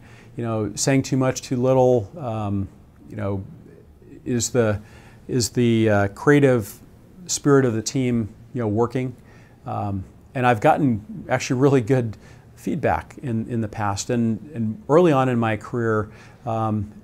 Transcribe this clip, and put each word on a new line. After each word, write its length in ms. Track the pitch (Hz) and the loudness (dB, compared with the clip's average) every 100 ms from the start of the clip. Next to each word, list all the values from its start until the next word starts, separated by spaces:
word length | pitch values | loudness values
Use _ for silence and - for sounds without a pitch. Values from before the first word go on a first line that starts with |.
| - - - - | -12 -20 -18 -10
you 80 | |
know, 280 | 117 110 104 | -6 -4 -4
saying 280 | - - 135 | -4 0 0
too 140 | 131 131 | 0 0
much, 260 | 131 127 | 0 -2
too 140 | - 127 | -4 -2
little? 540 | 123 131 127 123 101 175 | 2 4 4 4 0 -10
Um, 520 | 131 110 104 101 95 - - - - | -8 -6 -4 -4 -6 -10 -20 -20 -16
you 80 | 113 | -8
know, 280 | 101 101 95 - - - - - - 139 | -6 -6 -8 -16 -20 -20 -20 -20 -20 -16
is 260 | - 120 113 | -4 -4 -2
the, 300 | 127 113 101 - - - - - | 0 2 0 -6 -20 -20 -20 -6
is 240 | 131 113 | -4 -2
the, 400 | - 120 113 110 | 0 2 4 4
uh, 180 | 104 101 | 4 2
creative 720 | - - 147 143 123 101 - - - - - - | 0 4 6 6 2 -2 -12 -20 -20 -20 -20 -10
spirit 380 | - 147 139 | -4 4 4
of 100 | 131 | 4
the 80 | 110 | 0
team, 500 | 107 135 127 120 101 - - | -4 -4 -2 -2 -4 -8 -12
you 60 | 131 | -6
know, 80 | 110 | -2
working?" 460 | 104 117 135 127 117 - - - - 127 | 0 0 -2 -6 -10 -20 -20 -20 -18 -10
Um, 380 | 110 104 101 95 - - | -8 -6 -6 -10 -18 -12
and 120 | 131 127 | -2 2
I've 140 | 117 | 4
gotten 640 | 151 156 135 110 - 170 - | 4 2 2 0 -4 -14 -4
actually 320 | 127 - 123 | -4 -2 2
really 200 | 139 131 | 4 4
good 360 | 104 131 117 101 - - - | 2 0 0 -6 -18 -20 -20
feedback 640 | - - 170 117 87 - - | -12 -6 -2 0 -2 -4 -12
in, 260 | 139 113 110 | -6 -4 -4
in 120 | 120 | -4
the 80 | 107 | -4
past. 420 | 107 104 98 - | -4 -4 -4 -4
And, 280 | 120 113 110 - | -2 0 -2 -6
and 280 | 117 110 107 - | -6 -6 -6 2
early 220 | 151 180 | 4 6
on 180 | 135 131 | 4 2
in 100 | 120 | 2
my 180 | 113 107 | 0 -2
career, 540 | - 123 113 107 104 - - - - | -4 -4 0 0 -2 -8 -20 -16 -6
um, 460 | 113 110 107 101 - | -4 -2 -2 -4 -10